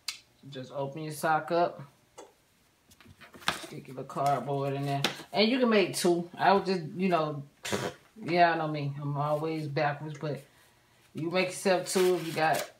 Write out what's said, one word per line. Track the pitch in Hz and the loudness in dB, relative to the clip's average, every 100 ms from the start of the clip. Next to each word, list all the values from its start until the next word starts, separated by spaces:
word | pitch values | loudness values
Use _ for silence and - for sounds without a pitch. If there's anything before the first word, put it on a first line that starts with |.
| - - - _ 135 | -14 -14 -18 _ -16
Just | 139 127 | -14 -10
open | 135 139 160 | -6 -6 -6
your | 156 | -10
sock | 147 165 156 151 | -2 2 2 2
up. | 170 175 - 143 _ _ - - _ _ _ _ _ _ - - - - - - - | 2 2 0 -14 _ _ -20 -20 _ _ _ _ _ _ -20 -20 -20 -20 -6 -4 -4
Stick | - 147 - | -8 -12 -12
your | 135 | -12
little | |
cardboard | 135 165 143 139 131 139 139 | -10 -2 0 0 -2 -4 -2
in | 139 | -2
there. | 139 139 139 - - | -2 -2 -2 -4 -4
And | - 220 | 0 2
you | 262 | 4
can | 240 | 4
make | 214 170 135 | 4 2 2
two. | 180 170 175 - | 2 2 0 0
I | 160 | 4
would | 196 190 | 4 4
just, | 185 151 | -2 -4
you | 170 190 | -2 2
know, | 170 151 147 139 _ - 104 - - _ - | 2 0 -4 -10 _ -6 -4 -4 -8 _ -12
yeah, | 120 175 170 | 0 6 6
I | 165 | 4
know | 156 | 0
me. | 151 143 143 | -2 -4 -4
I'm | 143 143 | -4 -2
always | 147 151 160 160 147 | 0 0 -2 -4 -4
backwards, | 143 147 143 156 151 | 0 0 -2 -8 -8
but | 151 135 - _ _ _ _ _ _ | -6 -6 -10 _ _ _ _ _ _
you | - 165 | -8 -2
make | 180 180 | 0 0
yourself | - 202 180 - | 0 2 2 2
two | 190 185 175 | 2 4 4
if | 160 | 0
you | |
got, | 151 156 143 - - | 0 2 2 -2 -4